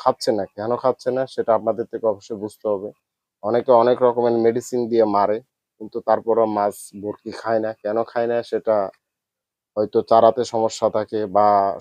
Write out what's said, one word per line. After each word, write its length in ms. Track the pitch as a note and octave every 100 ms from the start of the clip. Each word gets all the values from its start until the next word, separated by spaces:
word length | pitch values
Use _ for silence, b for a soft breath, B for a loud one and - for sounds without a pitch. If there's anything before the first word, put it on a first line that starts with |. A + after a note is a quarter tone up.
খাচ্ছে 300 | C3 C3 -
না, 120 | G#2+ F#2 -
কেন 140 | G#2+ A#2+
খাচ্ছে 340 | C3 A#2+ C3
না 120 | B2+ C3
সেটা 240 | - - A2
আপনাদের 280 | A2 G#2+ A2
থেকে 120 | A2 A2
অবশ্যই 320 | G2+ - A2
বুঝতে 220 | G#2 - A2
হবে। 200 | G2+ G#2 - _ _ _ _
অনেকে 280 | G2+ A#2+ A#2
অনেক 240 | A#2+ A#2 A#2+ B2
রকমের 300 | A#2+ A#2+ A#2
মেডিসিন 360 | A#2 A#2+ - B2 A#2
দিয়ে 160 | A2+
মারে, 340 | G#2+ G2+ G2 A2 - _ _ _
কিন্তু 160 | G#2+ A#2 A2+
তারপরও 380 | A2 A2 A2+ A2
মাছ 280 | G#2 G#2 - - G2+
বরকি 280 | G#2 G2+ A2+ G2
খায় 200 | A2 A2+
না, 60 | A2 A2+
কেন 140 | G#2 A2 A2+
খায় 180 | A#2+ A#2
না 60 | A#2 A2+
সেটা 260 | A2 A2 G#2+ F#2+ - _ _ _ _ _ _ _ -
হয়তো 220 | G#2+ A2+ G#2+
চারাতে 320 | A2+ A#2 A#2
সমস্যা 420 | A2+ A#2 A2 - A2
থাকে 300 | G#2+ G#2 A2 G#2+
বা 200 | F#2+ G#2 G2+ G2 -